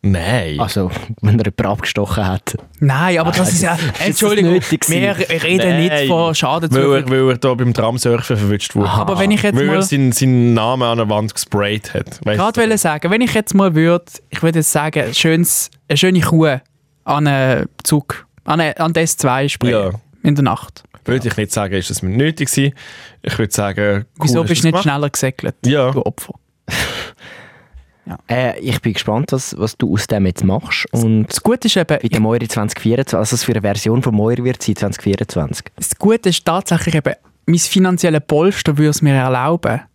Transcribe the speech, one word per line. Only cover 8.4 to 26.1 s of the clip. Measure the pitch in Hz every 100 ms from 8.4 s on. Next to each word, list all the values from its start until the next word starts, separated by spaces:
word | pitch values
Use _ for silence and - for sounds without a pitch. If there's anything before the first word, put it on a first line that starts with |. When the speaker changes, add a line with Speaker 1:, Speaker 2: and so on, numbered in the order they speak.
| 104 104 - 107
Speaker 1:
wurde. | 101
Speaker 2:
Aha. | 107
Speaker 3:
Aber | 202 185
wenn | 196
ich | 208
jetzt | 208 131
Speaker 1:
Weil | 143
er | 160
Speaker 3:
mal |
Speaker 1:
seinen, | 190 143 131
seinen | 117 131 127 120 113
Namen | 110 127
an | 120 117
eine | 107
Wand | 104 110 -
gesprayt | - 104 101 107 -
hat. | - - - -
Weißt | 107
Speaker 3:
Gerade | 202
Speaker 1:
du? | 226
Speaker 3:
wollte | 226 214
sagen, | 175 151 170
wenn | 214
ich | 240 220
jetzt | 214
mal | 196 196 156
würde, | 165 175 175 - _
ich | -
würde | 165 165
jetzt | 151
sagen, | 156 156 151
ein | -
schönes, | 151 165 165 170 - - _ _
eine | 147
schöne | 185 185
Kuh | 160 165 160 131 _ _ _ _
an | - 143 147
einen | 139 131 127 - _
Zug, | - 151 - - - _ -
an | 151
eine, | 156 -
an | 165
die | 165
S | 160 -
zwei | 135 127 139
sprayen | - 123 113 95
Speaker 1:
Ja. | 104 _ _
Speaker 3:
in | -
der | 143
Nacht. | 135 - - - _ - -
Speaker 1:
Würde | 127 123
ich | 104
nicht | 104
sagen, | - 101 95
ist | 90
das | -
nötig | 92 101 151 156 135
gewesen. | - 139 - - - - _
Ich | - -
würde | 110
sagen, | - 101 98 104 101 110 -
cool, | 151
Speaker 3:
Wieso | 120
Speaker 1:
hast | 165
Speaker 3:
bist | 170
Speaker 1:
du |
Speaker 3:
du | 165
nicht | 170
Speaker 1:
das |
gemacht. |
Speaker 3:
schneller | 180 143 147
gesäckelt, | - 131 - - -
Speaker 1:
Ja. | 120 143 127
Speaker 3:
du | 135
Opfer? | -